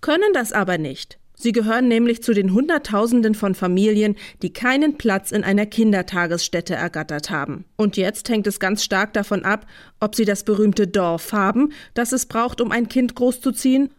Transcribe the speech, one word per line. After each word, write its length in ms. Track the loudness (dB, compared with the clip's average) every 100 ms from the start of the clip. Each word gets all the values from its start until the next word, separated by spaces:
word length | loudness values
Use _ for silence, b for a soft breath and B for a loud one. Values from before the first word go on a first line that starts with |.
können 320 | 0 2 2
das 180 | 2 0
aber 260 | -2 0 -2
nicht. 400 | -2 -8 -14 -18 -20 -4
Sie 120 | 0
gehören 360 | 0 2 2 4
nämlich 340 | 4 2 0
zu 120 | 2
den 180 | 2 4
Hunderttausenden 840 | 2 2 0 0 0 2 4 2
von 200 | 2 0
Familien, 640 | -2 0 2 2 2 2 -2 B B
die 100 | -10
keinen 460 | -4 -2 2 0 0
Platz 320 | 0 0 -2
in 140 | -4
einer 220 | 0 0 0
Kindertagesstätte 1080 | 2 2 2 0 -2 -2 -2 -2 -4 -4
ergattert 560 | -4 -4 -6 -8 -8 -6
haben. 340 | -6 -6 -8 -12 _
Und 200 | -2 0
jetzt 320 | -2 -2 -2
hängt 180 | -2 0
es 100 | -2
ganz 220 | -2 -2
stark 300 | -2 -2 0
davon 320 | -2 -2 -2
ab, 220 | -2 -4 -6 B B _
ob 140 | -4
Sie 100 | 0
das 200 | 0 0
berühmte 440 | 0 2 2 2 0
Dorf 440 | 2 0 -2 -4
haben, 400 | -2 0 2 0 -2 B
das 180 | -4 -2
es 140 | -2 -4
braucht, 340 | -4 -4 -2
um 100 | -2
ein 160 | -2 -2
Kind 260 | 0 0
großzuziehen 760 | 0 0 0 -2 0 2 2 2